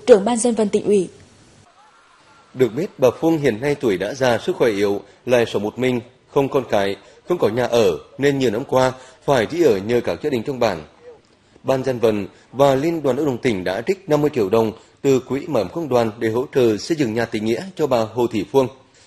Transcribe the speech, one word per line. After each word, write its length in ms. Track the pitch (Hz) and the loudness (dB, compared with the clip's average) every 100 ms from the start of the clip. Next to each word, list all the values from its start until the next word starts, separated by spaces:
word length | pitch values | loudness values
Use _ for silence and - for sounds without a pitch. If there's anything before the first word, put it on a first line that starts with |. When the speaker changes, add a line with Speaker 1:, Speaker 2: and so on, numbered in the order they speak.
| - | 6
Speaker 1:
Trưởng 180 | 208 | 6
Ban 120 | 208 240 | 6 -2
dân 160 | 240 | 0
vận 140 | 220 208 | 0 0
tỉnh 180 | 214 - | 0 2
ủy. 220 | 202 170 - - _ _ _ _ _ _ _ _ _ _ _ _ | 0 0 -8 -20 _ _ _ _ _ _ _ _ _ _ _ _
Speaker 2:
Được 140 | 127 123 | 0 0
biết, 120 | 117 202 - | 0 -8 0
bà 100 | 127 - | 0 2
Phuông 180 | 160 160 | 0 2
hiện 220 | 143 104 | 0 0
nay 140 | 147 | -2
tuổi 240 | 143 123 90 | -2 -2 -2
đã 160 | 101 | -4
già, 240 | 131 131 113 | -2 0 0
sức 180 | - 180 | -2 0
khỏe 140 | 131 | 0
yếu, 300 | 98 101 101 - _ 120 | 2 -2 -2 -8 _ 0
lại 200 | 123 113 | 2 2
sống 160 | 110 | -2
một 160 | 104 113 | -6 -2
mình, 220 | 127 123 110 _ _ | -2 -2 -6 _ _
không 180 | 143 135 | -2 0
con 160 | 139 117 | -2 -2
cái, 260 | 107 98 98 - - - | -2 -2 -6 -14 -14 -6
không 100 | 180 | -2
có 100 | 110 | 0
nhà 160 | 117 | 0
ở 340 | 120 120 101 78 - - | 0 2 2 0 -6 -2
nên 200 | 143 139 | 0 2
nhiều 120 | 123 | 0
năm 140 | 104 | -2
qua 280 | 139 127 127 123 - - | -2 0 2 -2 -12 -8
phải 220 | - 135 101 | 0 0 0
đi 160 | 170 | 2
ở 140 | 156 98 101 | 2 2 0
nhờ 140 | 120 | -2
các 180 | 104 87 | -2 -4
gia 80 | 151 | -4
đình 120 | 123 | -4
trong 160 | 123 127 | -4 -2
bản. 240 | 110 85 73 _ - - _ _ _ _ | -2 -2 -10 _ -20 -20 _ _ _ _
Ban 220 | 127 131 | -4 -2
dân 140 | 131 120 | -2 0
vận 280 | 113 104 92 - _ | 0 0 -6 -14 _
và 220 | 120 139 | 0 2
Liên 280 | 135 160 165 | 2 0 -2
đoàn 140 | 139 127 | -2 0
Lao 100 | 156 | -2
động 120 | 120 | -2
tỉnh 260 | 127 95 | -2 -2
đã 180 | 90 98 120 | -2 -4 -4
trích 220 | 196 - | -6 -2
năm 120 | 151 | 0
mươi 100 | 147 | 0
triệu 140 | 139 95 | 0 2
đồng 240 | 113 113 - - _ | 2 2 -4 -16 _
từ 180 | 139 131 | 2 2
quỹ 260 | 123 135 160 | 0 -6 -2
mầm 220 | 127 92 | -2 -2
công 200 | 170 156 | -6 0
đoàn 220 | 123 113 113 | 0 0 -2
để 100 | 113 | -2
hỗ 180 | 113 147 | -2 -2
trợ 220 | 139 120 104 | 2 2 2
xây 200 | - 160 | -2 -2
dựng 180 | 120 | -2
nhà 100 | 113 | -2
tình 200 | 113 107 | -4 -2
nghĩa 180 | 110 117 95 - | -2 -4 -6 -4
cho 100 | 147 | 0
bà 140 | 123 | 0
Hồ 260 | 107 117 117 | 0 -2 -2
Thị 180 | 107 87 | -2 0
Phuông, 160 | 135 123 - _ _ | 0 0 -4 _ _